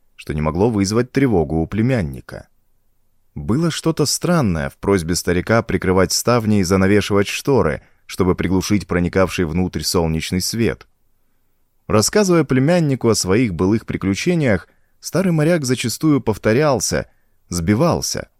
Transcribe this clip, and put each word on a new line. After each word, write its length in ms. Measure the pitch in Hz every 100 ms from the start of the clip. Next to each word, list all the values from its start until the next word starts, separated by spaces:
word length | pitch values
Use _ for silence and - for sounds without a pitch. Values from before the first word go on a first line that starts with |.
| _ -
что 140 | -
не 80 | 76
могло 280 | 78 82 120
вызвать 440 | 104 98 110 123
тревогу 480 | 139 135 95 71 80
у 40 | 80
племянника. 840 | 101 120 123 76 64 - - - _ _ _ _ _ _ _ _ -
Было 360 | 76 131 170
что-то 340 | - 160 160 147
странное 640 | - 160 175 110 82 69
в 60 | -
просьбе 400 | - 98 80 87
старика 460 | - 87 87 113
прикрывать 500 | - 92 92 92 92
ставни 480 | - - 120 107 104
и 40 |
занавешивать 640 | 87 95 95 104 - 101 101
шторы, 540 | - - 131 78 - - _ -
чтобы 300 | - 90 85
приглушить 500 | 85 92 - 104 -
проникавший 600 | 87 87 95 90 - 82
внутрь 380 | 85 90 82
солнечный 580 | 78 92 80 80 - 92
свет. 460 | - 113 107 58 - _ _ _ _ _ _ _ _ _ -
Рассказывая 560 | 107 - 208 196 170
племяннику 640 | 143 127 139 180 151 127 113
о 80 | 104
своих 380 | 90 104 120
былых 320 | 82 92 110 -
приключениях, 800 | - 98 98 175 175 135 95 - _ _ _
старый 320 | - 151 190
моряк 320 | 160 151 175
зачастую 560 | 127 127 117 - 160 139
повторялся, 880 | 117 104 107 117 151 117 - 71 - _ _ _ -
сбивался, 800 | 85 82 107 170 82 - - -